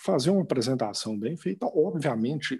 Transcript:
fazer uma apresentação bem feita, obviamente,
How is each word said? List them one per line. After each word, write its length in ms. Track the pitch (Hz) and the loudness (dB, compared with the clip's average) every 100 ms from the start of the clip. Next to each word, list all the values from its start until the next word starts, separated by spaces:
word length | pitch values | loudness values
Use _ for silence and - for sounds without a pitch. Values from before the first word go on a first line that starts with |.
fazer 300 | - 170 131 | -2 2 4
uma 100 | 196 | 2
apresentação 760 | 156 135 117 127 110 101 110 107 | 2 2 2 0 -2 -4 -6 -4
bem 180 | 110 170 | -4 -4
feita, 300 | 180 190 240 | -4 -4 0
obviamente, 920 | 165 180 170 147 113 117 151 - | 2 2 2 0 0 0 -2 -4